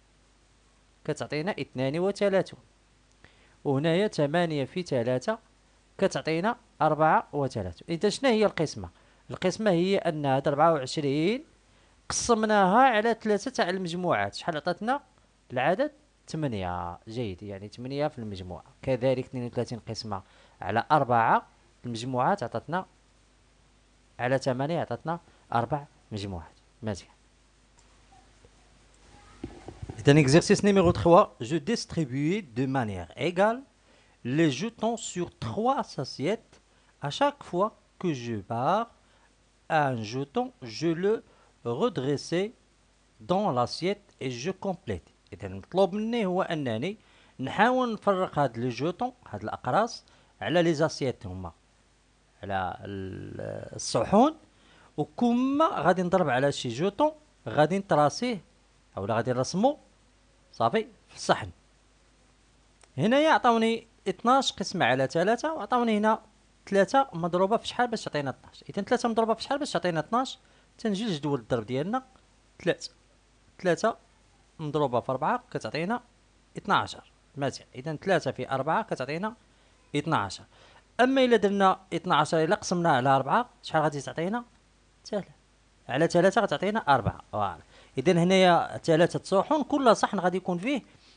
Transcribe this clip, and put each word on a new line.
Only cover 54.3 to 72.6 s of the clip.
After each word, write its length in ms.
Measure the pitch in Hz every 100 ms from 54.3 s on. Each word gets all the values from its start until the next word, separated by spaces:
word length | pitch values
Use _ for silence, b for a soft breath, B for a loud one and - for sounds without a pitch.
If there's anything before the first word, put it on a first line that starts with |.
| 320 - b b b b -
وكما 720 | 220 - 240 240 262 285 330
غادي 340 | - 156 180
نضرب 260 | 180 190 156
على 240 | 123 143
شي 160 | - 127
جوطون 440 | 117 185 - 302 311 _ _ -
غادي 300 | 113 151 196
نطراسيه 680 | 196 151 147 - 247 208 - _ _ _ _ -
أولا 180 | 98
غادي 180 | 113 117
نرسمو 460 | 123 131 175 247 302 _ _ _ _ _ _ _
صافي 340 | - 117 226 220 - _
في 80 | -
الصحن. 340 | - - 95 - _ _ _ _ _ _ _ _ _ _ _ _ - -
هنايا 320 | 185 269 311
عطاوني 560 | 226 247 233 226 226 - _ -
اثناش 440 | 180 233 269 262
قسمة 320 | - 196 180
على 220 | 120 131 135
ثلاثة 480 | 165 185 233 302
وعطاوني 440 | 320 208 247 240 214
هنا 240 | 220 226 - _ _ _ -
ثلاثة 420 | 196 190 269 269
مضروبة 440 | 170 170 180 190 220
في 120 | -
شحال 200 | - 240
باش 160 | 226
تعطينا 260 | - 147 139
اثناش. 340 | - - - -
إذن 160 | -
ثلاثة 240 | 196 240 240
مضروبة 260 | 226 226
في 80 | 226
شحال 160 | - 277
باش 140 | 294
تعطينا 280 | - 180 165
اثناش؟ 380 | 151 233 262 - b b b -
تنجي 260 | 226 190
لجدول 360 | 233 156 147 139
الضرب 260 | 110 120 104
ديالنا، 360 | 127 170 254 - _ _ _ _ -